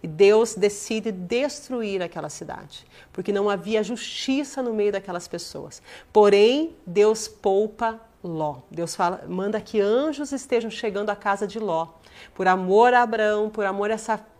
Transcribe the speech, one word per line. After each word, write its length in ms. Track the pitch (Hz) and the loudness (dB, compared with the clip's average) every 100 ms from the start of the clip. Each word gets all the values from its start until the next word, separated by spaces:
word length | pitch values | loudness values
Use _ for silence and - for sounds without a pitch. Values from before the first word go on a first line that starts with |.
E 40 | 170 | -10
Deus 480 | 156 196 220 226 | 4 6 6 2
decide 560 | 208 202 202 - 220 220 | 0 -2 -2 -6 -6 -6
destruir 880 | 185 175 233 285 - - 254 214 190 | -8 -6 -4 -4 -6 -10 -6 -4 -4
aquela 280 | 170 170 151 | -6 -8 -12
cidade, 580 | - 160 - - - _ - - | -12 -14 -14 -16 -20 _ -20 -14
porque 200 | - 180 | -8 -4
não 180 | 202 208 | 0 0
havia 320 | 196 196 220 | -2 -2 -2
justiça 800 | 208 240 - - - 269 285 - | -2 -6 -10 -8 -2 -2 -2 -6
no 100 | 247 | -4
meio 200 | 220 208 | 0 0
daquelas 360 | 196 196 175 175 | -2 -6 -10 -8
pessoas. 540 | 170 - 147 - - - - - | -12 -10 -14 -14 -18 -20 -20 2
Porém, 600 | 214 208 202 214 277 320 - - | 6 8 8 6 4 -2 -8 -4
Deus 420 | 175 214 220 - | 4 4 4 -6
poupa 720 | - 202 196 214 214 226 220 - _ | -4 0 2 0 -2 -6 -6 -18 _
Ló. 360 | 180 160 151 131 _ | -10 -4 -4 -6 _
Deus 260 | 160 170 - | -8 -8 -2
fala, 280 | 175 190 156 | -2 -2 -6
manda 320 | 180 202 220 | -4 -4 -4
que 200 | 208 220 | -2 0
anjos 520 | 202 233 311 277 285 | 2 2 0 -4 -8
estejam 380 | 269 - 240 226 | -8 -2 -2 -2
chegando 400 | - 226 196 208 | -6 -6 -4 -4
à 60 | 202 | -4
casa 300 | 208 202 202 | -2 -2 -4
de 120 | 214 | -6
Ló. 300 | 214 165 165 _ _ - - | -4 -4 -4 _ _ -20 -20
Por 140 | - 185 | -2 2
amor 440 | 185 180 202 247 | 2 4 6 6
a 100 | 247 | 6
Abraão, 460 | 240 226 214 208 214 | 2 0 0 0 -2
por 160 | 214 | -2
amor 280 | 196 196 208 | -4 -2 -4
a 20 | |
essa 260 | 220 214 214 - | -4 -4 -6 -6